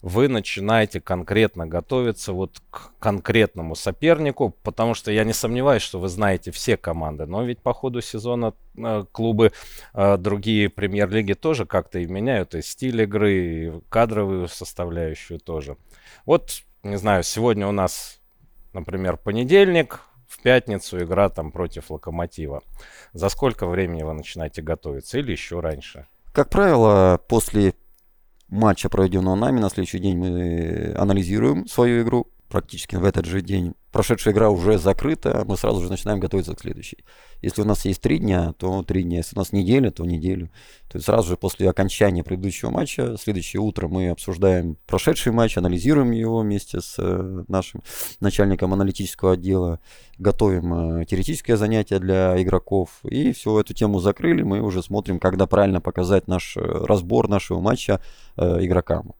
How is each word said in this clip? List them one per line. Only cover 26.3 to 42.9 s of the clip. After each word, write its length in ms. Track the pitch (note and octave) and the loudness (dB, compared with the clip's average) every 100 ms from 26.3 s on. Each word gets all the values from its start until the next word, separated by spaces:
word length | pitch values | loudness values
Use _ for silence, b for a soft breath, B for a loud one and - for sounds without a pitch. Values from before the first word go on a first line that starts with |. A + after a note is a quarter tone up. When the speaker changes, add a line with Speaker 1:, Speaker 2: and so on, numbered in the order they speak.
Speaker 2:
Как 180 | - C#3+ | -2 2
правило, 720 | - G3+ C#3 A2 G2+ F#2 F2 - | 4 6 6 8 8 8 6 4
после 460 | - - G#2 G2 - - _ _ _ _ _ _ | 0 2 2 2 2 -14 _ _ _ _ _ _
матча, 400 | G2 A2 F#2+ - | 2 2 2 0
проведённого 480 | G2 F#2+ F#2+ F#2 F#2+ | 2 2 2 2 0
нами, 240 | A#2+ C3 | 2 2
на 100 | G2+ | 0
следующий 300 | F#2+ F#2 F2+ | -2 -4 -2
день 180 | F#2+ F2 | -2 -2
мы 760 | F#2 F2 F2 E2+ E2 D#2+ D2 - | -2 -2 -2 -2 -2 -4 -4 -2
анализируем 680 | G2+ G2 F2 G#2 A#2+ D3 - | 2 2 0 0 2 0 -2
свою 360 | - A#2+ A#2 | 2 2 4
игру. 240 | A#2 A#2+ - _ _ | 2 0 -2 _ _
Практически 480 | - - - - F2+ | -4 -4 -14 -6 0
в 80 | |
этот 220 | F#2+ E2+ E2 | 2 0 -2
же 160 | F#2 | -4
день 320 | F2+ G2 F2 - _ | -2 -2 -2 -6 _
прошедшая 420 | - G2 A#2 - | -2 0 2 2
игра 160 | G#2 A2 | 4 4
уже 280 | F#2+ F2 G#2+ | 4 4 4
закрыта, 640 | F2+ G2 C#3 D#3+ - - G#2 | 2 2 0 0 -2 -2 -2
мы 100 | G2 | -2
сразу 240 | A2 G#2+ | 0 0
же 80 | F2+ | -2
начинаем 300 | F#2 - G2+ | -4 -4 -2
готовиться 360 | - G2 - - | -2 -2 -4 -8
к 60 | |
следующей. 420 | - - - - b b b b | -10 -12 -14 -18 b b b b
Если 200 | A#2 - | -6 -2
у 40 | G#2 | 0
нас 200 | G2+ F#2+ | 0 0
есть 160 | F#2 | -2
три 180 | - D#3 | 0 0
дня, 340 | A2 F#2 E2+ D#2 | 2 2 0 -2
то 260 | F#2 F#2+ | -4 -4
три 200 | F2 F2+ | -2 -2
дня. 140 | F2 F2 | 0 -2
Если 180 | F2 - | -4 -4
у 40 | |
нас 120 | F#2+ | -2
неделя, 400 | G2+ F#2+ B2+ A#2+ | 0 4 4 2
то 140 | - F2 | -2 -4
неделю. 440 | E2+ E2+ F#2 E2+ b b b b | -2 -2 -4 -8 b b b b
То 80 | - | -8
есть 80 | - | 0
сразу 240 | G#2+ F2 | 2 2
же 80 | F2+ | -2
после 320 | F#2+ - F#2 | -4 0 0
окончания 540 | - F#2+ - G#2 F2 | 2 -2 2 2 2
предыдущего 460 | - F#2 G2 F2+ A#2 | -4 -4 -4 -6 -4
матча, 480 | B2 D#3 | -2 -4